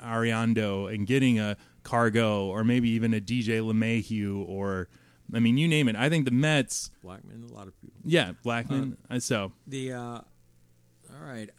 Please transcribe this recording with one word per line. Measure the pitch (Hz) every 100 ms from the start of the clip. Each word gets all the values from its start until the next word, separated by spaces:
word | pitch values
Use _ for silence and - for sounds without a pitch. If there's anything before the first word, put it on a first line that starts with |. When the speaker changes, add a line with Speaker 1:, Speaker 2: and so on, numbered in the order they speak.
Speaker 1:
Arenado | 120 113 117 113 113 110 107 98 98
and | 107 98
getting | 131 135 113
a | 104 101 - _
Cargo | - 120 117 110 113 104 98
or | 98 110
maybe | 123 117
even | 113 113
a | 110
D | 98 123
J | 110 113
LeMahieu | 110 110 110 117 104 110 101 101 95
or, | 98 98 95 90 - _ _ -
I | 117
mean, | 117 127
you | 165
name | 151 131
it. | 107
I | 131
think | 165 131
the |
Mets | 123 151 151 123 - - - 92
Speaker 2:
Blackmon, | 98 95 110 120
a |
lot | 110 98
of | -
people. | - 104
Speaker 1:
Yeah, | 127 165 101 -
Blackmon. | 120 117 117 139 135 - -
Speaker 2:
Uh, | 123
Speaker 1:
Uh, |
so. | - 117 95 - -
Speaker 2:
the, | 135 131
uh, | 123
all | 120 120 - _ _ _ _ _ _ _ - 135
right, | 151 120 107